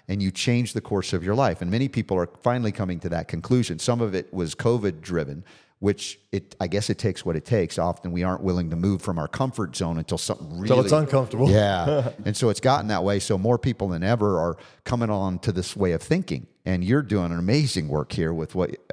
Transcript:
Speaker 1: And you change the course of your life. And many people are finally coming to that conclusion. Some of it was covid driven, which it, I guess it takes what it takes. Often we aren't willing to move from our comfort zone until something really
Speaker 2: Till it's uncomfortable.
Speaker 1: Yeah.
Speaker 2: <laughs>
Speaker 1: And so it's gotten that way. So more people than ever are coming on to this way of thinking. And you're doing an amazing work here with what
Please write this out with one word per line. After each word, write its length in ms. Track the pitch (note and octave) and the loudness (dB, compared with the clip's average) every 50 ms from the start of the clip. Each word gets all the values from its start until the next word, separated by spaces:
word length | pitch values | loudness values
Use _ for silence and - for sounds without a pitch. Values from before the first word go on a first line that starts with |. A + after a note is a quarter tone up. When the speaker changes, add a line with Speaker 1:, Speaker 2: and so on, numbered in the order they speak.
| _ | _
Speaker 1:
And 160 | - G2 G2+ | -4 -2 0
you 80 | G2 F#2+ | 0 -2
change 440 | - - - B2 A#2+ A#2+ A#2+ - - | -2 0 0 2 2 2 2 0 -4
the 80 | A2+ | -6
course 320 | - - G#2 F#2+ F2 - G2+ | -4 -2 -2 -2 -2 -2 -4
of 100 | E2+ E2 | -2 0
your 100 | F#2+ G#2+ | 0 2
life. 280 | B2+ C#3 A2 E2 - | 2 2 2 0 -2
And 80 | F2+ F2 | -2 -2
many 180 | G2+ A#2+ C#3 C3+ | 0 0 0 0
people 300 | - A#2+ G2+ - G2 F2+ | -2 -4 -2 0 0 0
are 100 | F2 - - - | 0 -2 -4 -2
finally 300 | - A#2+ B2 B2 A#2 G#2+ | 0 0 0 2 0 -2
coming 280 | G2 - G2 F2+ F2+ D#2+ | -2 -2 -4 -4 -4 -4
to 80 | - F2 | -4 -4
that 180 | E2+ E2 D#2+ | -4 -4 -4
conclusion. 520 | - - E2+ E2 - B2 B2+ A2+ - D#2+ D#2+ | -4 -6 -6 0 2 2 2 2 0 -4 -2
Some 240 | - - A#2+ A#2+ | 0 0 2 2
of 120 | A#2 G#2 F#2+ | 0 0 0
it 180 | F2+ - - - | -4 -4 -4 -4
was 200 | F#2 F2 D#2 - | -4 -4 -4 -4
covid 460 | - - A#2 A#2+ A#2+ G#2 G2 D#2+ D#2 | 0 0 2 2 2 0 -2 -4 -4
driven, 440 | E2 - F2 E2 D2 C#2 C#2+ D#2+ - - - - _ _ _ _ | -8 -4 -2 -2 -2 -4 -8 -12 -14 -16 -20 -20 _ _ _ _
which 400 | G2 G2+ G2 - - - - - _ _ | 0 0 0 0 -6 -12 -12 -16 _ _
it, 240 | - G2 - _ - - | -6 -6 -6 _ -8 -6
I 60 | F#2+ | -4
guess 240 | E2+ F2 G2+ A2 - | -2 -2 -2 0 -2
it 80 | G2 - | -2 0
takes 260 | - G2+ F2+ - - | 0 -2 -2 -2 -4
what 120 | F2+ E2 | -4 -4
it 100 | D#2 - | -4 -2
takes. 320 | - A#2+ G#2 E2+ D#2+ - - | 0 2 2 2 0 0 0
Often 340 | E2 F2 E2+ - - F2 | 0 0 -2 -4 -6 -4
we 100 | E2+ F2 | -2 -2
aren't 200 | F2+ F#2 F#2 - | 0 0 -2 -2
willing 260 | G2 F#2+ F2 F2+ E2+ E2 | 0 0 0 0 0 -2
to 60 | E2 | -2
move 240 | E2+ F2+ G2+ G2 F2+ | 0 2 2 0 0
from 180 | - G2+ F2+ E2 | -2 -4 -4 -4
our 100 | D2 - | -4 -4
comfort 460 | - - C3 C3 - - G2+ D#2 - | -2 -2 -2 -2 -2 -4 -6 -6 -4
zone 220 | - F#2 E2 E2+ E2 | -4 -4 -2 -2 -4
until 200 | D#2 - F2 E2 | -4 -4 -4 -4
something 320 | - - G#2 - E2+ D2+ | -2 -4 -6 -6 -8 -12
really 160 | D#2+ F2 G2 A2 | -10 -6 2 4
Speaker 2:
Till 120 | B2+ B2+ | 4 4
it's 120 | A#2 - | 6 6
uncomfortable. 580 | D3+ D#3 D3+ D3 C#3+ C3+ B2+ G#2+ - A2 C3+ - | 4 4 4 4 2 2 2 0 2 4 6 6
Speaker 1:
Yeah. 600 | G2 G#2+ G#2 G2+ G2 F2 E2+ C#3+ D3+ C#3+ A#2+ - - | 6 6 6 4 2 2 2 2 2 0 0 -2 -6
Speaker 2:
<laughs> 80 | - G#2+ | -4 -4
Speaker 1:
And 100 | G#2+ G2+ | -4 -2
so 140 | - B2+ A2+ | 2 2 2
it's 100 | G2+ - | 2 2
gotten 280 | - B2+ C3+ D3+ G2+ G#2+ | 2 4 4 4 2 0
that 140 | G#2 E2+ | -2 0
way. 160 | F2+ G2 G2+ G2 | 2 2 0 0
So 200 | - - G#2+ F#2 | 0 0 0 0
more 200 | G2 A#2 B2 A#2 | 2 2 2 2
people 300 | - C3+ G#2+ - G2+ F#2+ | 2 -2 -2 0 -2 -2
than 140 | F2 D#2+ | -2 0
ever 360 | F2 G2+ A#2+ A2+ G#2 G#2 F#2+ D#2+ | 2 2 2 2 2 2 2 2
are 180 | E2 F2 D#2+ - - - - _ _ | 0 0 -2 -4 -10 -20 -20 _ _
coming 260 | - B2 A#2+ A#2 A2 | -4 -2 -2 0 0
on 280 | G#2+ G2 G2 F#2+ F#2 F2 | 0 -2 0 -2 -4 -2
to 120 | - A2+ | -2 -2
this 220 | F2+ F#2 F#2 - - | -2 -2 -4 -4 -2
way 180 | G#2 G2 F2+ | 0 0 0
of 100 | E2 D#2+ | 0 0
thinking. 440 | - - D3+ F#3+ F#3 - D#2 B1+ - - _ _ _ | 0 0 0 0 0 -2 -6 -8 -8 -12 _ _ _
And 160 | F#2 F#2 F2+ | -2 0 0
you're 200 | F2+ F#2+ B2 D3 | 2 2 2 2
doing 280 | C#3+ F#2+ G#2 G2 F2 E2+ | 2 2 0 0 0 0
an 80 | E2+ E2+ | -2 0
amazing 500 | F2 G2 B2+ D3+ D3+ B2 - F#2 D#2 D2 | 2 2 2 2 2 0 0 -2 -2 0
work 220 | D2 D2+ C#2+ - | -2 -2 -2 -2
here 220 | - - E2 D#2+ | -2 -2 -2 0
with 220 | E2 D#2+ D#2 - - | -2 -2 -4 -4 -2
what 200 | F2+ F2 - - - - - | -2 -2 -2 -4 -10 -10 -6